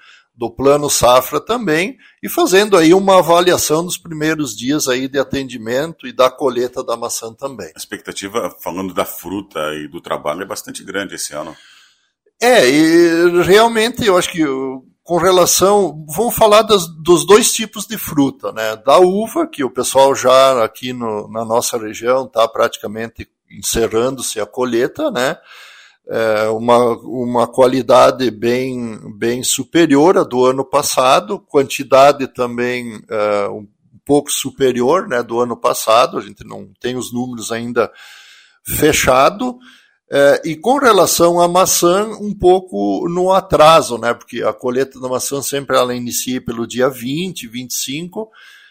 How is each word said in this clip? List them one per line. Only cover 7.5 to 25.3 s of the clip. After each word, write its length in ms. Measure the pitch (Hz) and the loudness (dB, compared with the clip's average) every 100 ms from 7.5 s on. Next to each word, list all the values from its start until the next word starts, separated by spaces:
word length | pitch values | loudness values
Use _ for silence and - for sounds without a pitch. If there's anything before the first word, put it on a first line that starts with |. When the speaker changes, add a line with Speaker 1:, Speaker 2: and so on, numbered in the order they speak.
| 113 80 | -12 -16
Speaker 2:
A 40 | - | -16
expectativa, 760 | - 101 - - 98 113 90 - | -14 -14 -12 -12 -8 -6 -6 -8
falando 320 | 90 90 95 | -10 -8 -6
da 100 | 87 | -6
fruta 540 | 95 - 87 98 98 82 76 | -6 -8 -10 -10 -8 -8 -6
e 140 | 76 73 | -8 -12
do 120 | 80 | -14
trabalho, 420 | - 76 73 82 | -8 -8 -6 -8
é 40 | 98 | -8
bastante 380 | 104 - - | -12 -14 -16
grande 320 | - 95 92 82 | -12 -10 -10 -10
esse 180 | - | -12
ano. 220 | 73 80 76 _ _ _ _ _ _ _ - | -12 -14 -16 _ _ _ _ _ _ _ -2
Speaker 1:
É, 300 | 240 233 131 | 2 4 4
e 720 | 147 160 170 170 165 175 175 | 4 4 4 4 4 2 2
realmente 640 | 165 208 233 226 226 240 233 | 4 4 4 2 -2 -2 0
eu 100 | 180 | 2
acho 140 | - | 0
que, 140 | 170 147 135 135 131 - _ | -2 -4 -4 -6 -10 -16 _
com 140 | - 170 | -6 -2
relação, 880 | 180 180 175 - 190 208 175 151 151 | 2 2 2 2 2 2 0 -4 -10
vamos 220 | 165 233 - | -4 -4 2
falar 260 | 220 208 | 4 4
das, 240 | 214 202 165 - | 4 0 -2 -4
dos 240 | 160 170 170 | 2 2 6
dois 240 | 214 - | 6 4
tipos 340 | - 214 214 | -2 -6 -10
de 140 | - 214 | -10 -10
fruta, 540 | - 156 135 - 101 | -6 -2 -2 -2 -10
né? 240 | 107 110 110 | -6 -6 -2
Da 220 | 135 160 | 4 6
uva, 460 | 180 196 226 330 | 6 2 -4 -4
que 200 | 320 - | -6 -4
o 60 | 127 | -6
pessoal 440 | - 120 131 135 | -4 0 4 4
já 480 | 127 127 131 135 127 | 4 4 4 4 2
aqui 300 | 110 - 127 | -2 -4 -12
no, 340 | 127 117 107 101 | -8 -6 -6 -8
na 120 | 110 | -8
nossa 320 | 117 117 - 120 | -2 -2 -2 -6
região 520 | 107 101 117 131 127 | -8 -6 -2 -2 -2
tá 180 | 113 117 | -2 0
praticamente 800 | - 117 - 107 110 117 - 107 _ _ | 0 -2 -4 -12 -10 -12 -14 -20 _ _
encerrando-se 880 | 107 - 113 110 113 127 131 - 107 | -12 -6 -2 0 0 -2 -4 -8 -8
a 80 | 104 | -8
colheita, 640 | - 127 117 127 - 302 | -4 -2 0 -2 -4 -6
né? 260 | 185 131 | -2 -4